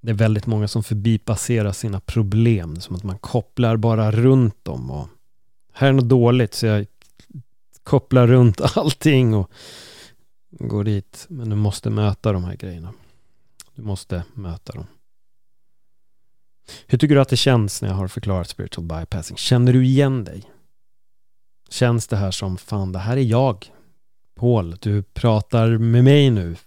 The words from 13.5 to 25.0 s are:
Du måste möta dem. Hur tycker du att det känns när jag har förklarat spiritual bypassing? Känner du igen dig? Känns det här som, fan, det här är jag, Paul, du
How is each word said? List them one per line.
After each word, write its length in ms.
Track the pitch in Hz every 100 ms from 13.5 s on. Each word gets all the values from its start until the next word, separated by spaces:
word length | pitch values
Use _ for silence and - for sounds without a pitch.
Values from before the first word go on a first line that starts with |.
| _ -
Du 80 | -
måste 420 | 107 95 - 90 85
möta 380 | - 95 82 -
dem. 140 | - - _ _ _ _ _ _ _ _ _ _ _ _ _ _ _ _ _ - - -
Hur 120 | 127
tycker 160 | 151
du 60 | 143
att 80 | 135
det 80 | 127
känns 460 | - 123 104 -
när 60 | 104
jag 80 | 95
har 120 | 92
förklarat 400 | - - 92 85
spiritual 380 | - - - 85
bypassing? 500 | 80 82 90 78 -
Känner 360 | - 123 123
du 140 | 127 127
igen 380 | 131 139 131
dig? 180 | 98 80 - - _ _ _ _ _ _ _ _ _ _ _
Känns 380 | - 123 117 -
det 100 | 107
här 140 | 98
som, 260 | 92 98 90
fan, 340 | - 104 95
det 60 | 92
här 180 | 98 127
är 60 |
jag, 500 | 127 113 131 95 - - - _ _ _ _
Paul, 420 | - 123 117 87 85
du 220 | 110 104